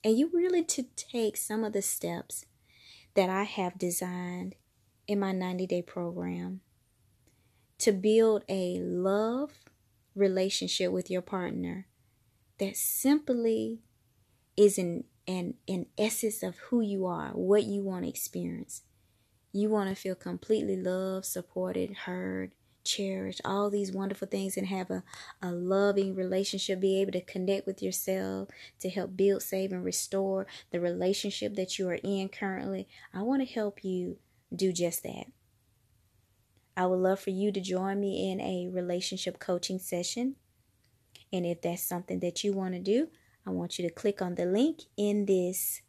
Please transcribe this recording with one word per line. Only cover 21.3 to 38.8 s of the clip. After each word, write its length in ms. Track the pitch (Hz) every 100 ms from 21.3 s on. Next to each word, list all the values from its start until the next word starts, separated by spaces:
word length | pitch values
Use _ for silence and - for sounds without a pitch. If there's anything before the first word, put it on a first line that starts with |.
| 180 175 - 185 180 185 196
heard, 540 | - 185 185 185 190 _ _ _
cherished, 560 | - - 196 190 190 185
all 260 | 202 196 208
these 220 | 202 196
wonderful 340 | 190 196 190 190
things, 300 | 196 196 190
and 100 | 190
have 240 | 190 185
a, 140 | 185 - - - -
a 120 | 180
loving 640 | 175 180 196 202 196 196 190
relationship, 640 | 185 185 196 196 - 185
be 200 | 190 190
able 120 | 190
to 80 | 185
connect 440 | - 185 185 196
with 160 | 196 190
yourself 680 | 190 185 - 190 190 190 196 - - _
to 100 | 185
help 260 | 185 185 185
build, 260 | 196 196
save, 300 | - 190 190
and 120 | 185
restore 640 | 185 185 - 196 190 190 190 - -
the 80 | 175
relationship 760 | 175 175 185 202 202 - 214
that 240 | 202 185 -
you 100 | 185
are 100 | 175
in 260 | - 196 190
currently. 600 | - 196 190 196 190 190 - -
I 80 | 185
want 180 | 220 277
to 140 | 254
help 300 | 233 208 202
you 340 | 190 185 180 190 _ _ _
do 180 | 175 190
just 320 | 175 175 -
that. 220 | - - - _ _ _ _ _ _ _ _ _ _ _ _ _ _ -
I 100 | 185
would 140 | 185
love 200 | 185 190
for 100 | -
you 200 | 190 208
to 80 | 202
join 400 | 185 180 190 196
me 300 | 196 190 190
in 100 | 190
a 280 | - 185 180
relationship 680 | 185